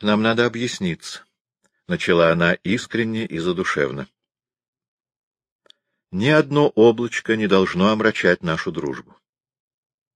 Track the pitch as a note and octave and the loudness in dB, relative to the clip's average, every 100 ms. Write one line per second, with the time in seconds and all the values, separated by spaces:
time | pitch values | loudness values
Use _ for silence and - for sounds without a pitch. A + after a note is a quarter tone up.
0 | G#2+ G#2 A2+ A2+ A#2+ A#2 B2 - F#2 D#2+ | 0 2 2 2 0 0 -6 -4 -6 -6
1 | - - _ _ _ _ _ _ - F2 | -10 -16 _ _ _ _ _ _ -8 -4
2 | - E2+ E2 E2 E2+ - F2+ A2+ - A2+ | 0 4 4 4 0 0 -4 -6 -4 -4
3 | A2+ A2 A2+ E2 F2 F2 F2+ - C#2 C#2 | -4 -4 -6 -6 -4 -4 -4 -4 -4 -6
4 | C2 _ _ _ _ _ _ _ _ _ | -14 _ _ _ _ _ _ _ _ _
5 | _ _ _ _ _ _ _ _ _ _ | _ _ _ _ _ _ _ _ _ _
6 | _ F#2 B2+ D#3 C#3 C#3+ D3 - A#2 A2+ | _ -2 2 2 2 2 2 6 4 4
7 | A#2+ - - A2 G#2+ G2 F#2 F2 G2 A2 | -2 -6 -4 -2 2 2 2 2 2 2
8 | A2 - F2+ F2 E2+ D#2+ F#2 D#2+ C#2+ C2 | 0 2 0 0 -2 -4 -6 -8 -8 -8
9 | - _ _ _ _ _ _ _ _ _ | -14 _ _ _ _ _ _ _ _ _
10 | _ | _